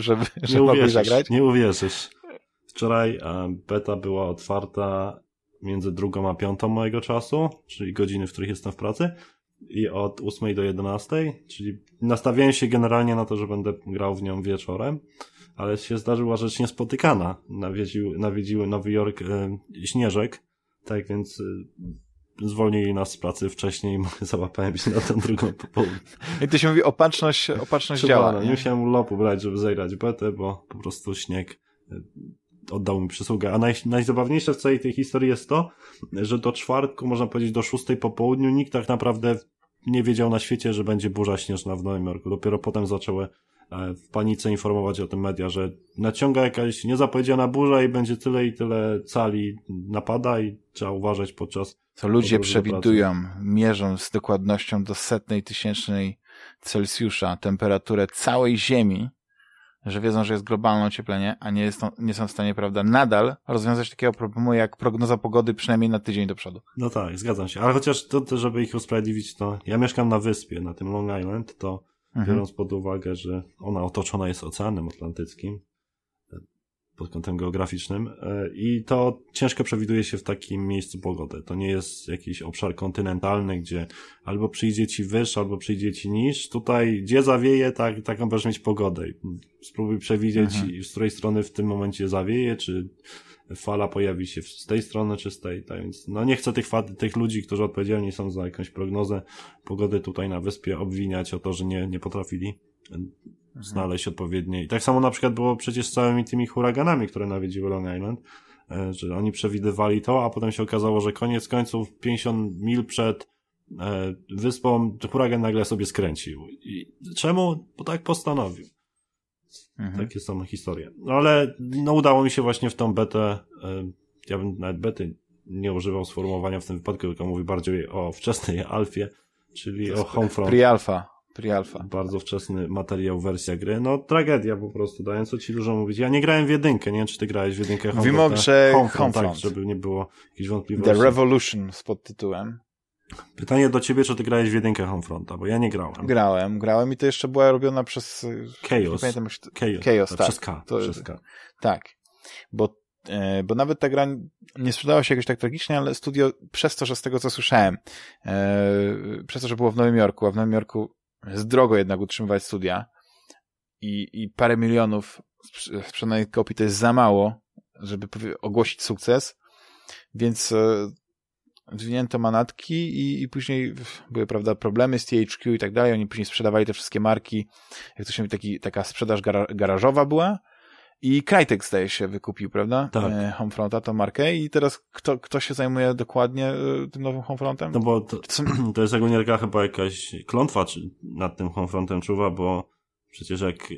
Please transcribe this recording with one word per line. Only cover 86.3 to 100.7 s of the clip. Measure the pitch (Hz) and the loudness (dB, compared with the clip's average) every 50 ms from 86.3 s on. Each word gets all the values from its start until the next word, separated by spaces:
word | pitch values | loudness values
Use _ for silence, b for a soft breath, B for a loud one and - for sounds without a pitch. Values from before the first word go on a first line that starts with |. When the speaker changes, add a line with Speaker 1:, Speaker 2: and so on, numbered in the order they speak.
| 143 - - - | 0 -2 -6 -6
Speaker 2:
Tutaj, | - 120 110 - 123 120 117 113 110 101 95 | -6 -4 -2 0 2 2 4 2 2 0 0
gdzie | 95 120 135 135 | 2 4 4 6
zawieje, | 135 131 123 120 135 135 131 131 127 127 | 6 4 4 4 4 4 4 4 2 0
tak, | - 117 117 107 107 107 | 0 0 0 -2 -4 -6
taką | - 113 104 120 110 | -6 -4 -2 0 0
będziesz | 113 110 - | 0 0 0
mieć | 120 107 - | 0 -2 -2
pogodę. | - 107 107 101 104 95 87 82 82 82 | 0 0 0 2 2 0 -2 -2 -6 -8
I | 85 - - 90 90 87 - _ _ _ - | -10 -10 -10 -10 -10 -12 -14 _ _ _ -20
spróbuj | - - - 110 107 110 104 | -12 -8 -4 -2 -2 -2 -2
przewidzieć, | 92 - 113 104 107 110 104 110 107 101 95 | 0 0 0 2 2 2 2 4 2 2 2
Speaker 1:
Mhm. | 104 98 95 90 90 92 | 0 -2 -2 -4 -8 -10
Speaker 2:
z | - | -8
której | - 104 110 107 | -4 -2 -2 -2
strony | 101 - - 110 107 107 104 | -2 -2 -2 0 0 0 -2
w | 104 - | -2 -4
tym | - 104 | -2 -2
momencie | 104 101 101 101 101 95 - 98 95 | 0 0 0 -2 -2 -2 -2 -4 -2
zawieje, | 95 95 92 95 113 123 127 120 117 | -2 -2 0 0 0 0 0 0 -2
czy | - - - 92 92 92 95 - _ _ B B B B B B B B B 92 | -4 -4 -6 -4 -4 -6 -8 -12 _ _ B B B B B B B B B -18
fala | - - - 104 101 101 98 | -12 -6 -4 -2 -2 -2 -2
pojawi | - 101 101 98 92 87 92 | 0 0 0 0 0 -2 -6
się | 92 - - - | -8 -8 -10 -12
w-, | - | -12
z | - - - | -14 -14 -6
tej | - 107 113 110 | -2 -2 -2 -2
strony, | - - 107 107 104 104 | -2 -4 -2 -2 -2 -2
czy | 101 - 101 | -4 -6 -10
z | 98 - | -12 -10
tej. | - 92 90 92 95 | -10 -10 -10 -10 -10
Tak | - 90 90 90 | -10 -10 -10 -10
więc, | - 95 - - - | -10 -12 -12 -12 -8
no, | 101 104 113 | -4 0 2
nie | 131 131 | 2 2
chcę | 123 - 127 110 | 2 0 -2 -2
tych | 123 117 | -2 -2
fa-, | - - 113 110 | 0 0 -2 -2
tych | 101 95 - - 110 - | -2 -6 -6 -4 -4 -2
ludzi, | 120 117 113 110 107 98 | 0 -2 -2 -2 -4 -6
którzy | - 104 101 107 | -4 -2 -2 -2
odpowiedzialni | 98 - - 98 98 107 104 101 98 92 | -2 -2 -2 -2 -2 -2 -2 -2 -4 -6
są | - 101 98 | -6 -6 -6
za | 92 95 92 | -6 -6 -6
jakąś | 90 87 - 92 - | -8 -8 -10 -12 -10
prognozę | - - 95 95 98 104 104 98 104 98 - B B B B B B B B | -8 -8 -6 -4 -2 -2 -2 -2 -4 -6 -6 B B B B B B B B
pogody | - 98 98 104 101 101 101 | -8 -4 -2 -2 0 0 -2
tutaj | - - 90 - 95 98 | -2 -4 -6 -4 -4 -4
na | 92 87 | -4 -4
wyspie, | 87 98 101 - - - | -4 -6 -6 -6 -6 -6